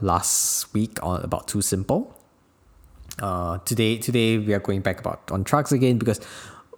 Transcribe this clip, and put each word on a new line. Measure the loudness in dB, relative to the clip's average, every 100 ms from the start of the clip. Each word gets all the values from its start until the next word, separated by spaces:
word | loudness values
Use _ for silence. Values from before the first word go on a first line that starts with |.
last | 2 2 2 0 0 -2 -2
week | -2 -2 -2
on | -4 -4
about | -2 -4 -2
Too | -2
Simple. | 0 0 0 0 -2 -10 _ _ _ _ _ -20 -20 -20 -16 -6
Uh, | -4 -2 -2 -4
today, | -2 2 2 2
today | 0 2 4 2
we | 2
are | 0
going | 0 -2
back | -2 -2
about | -4 -8 -6
on | -4
trucks | 2 2 4
again, | 4 4 4
because | 2 -2 -4 -18 -18 -20 -20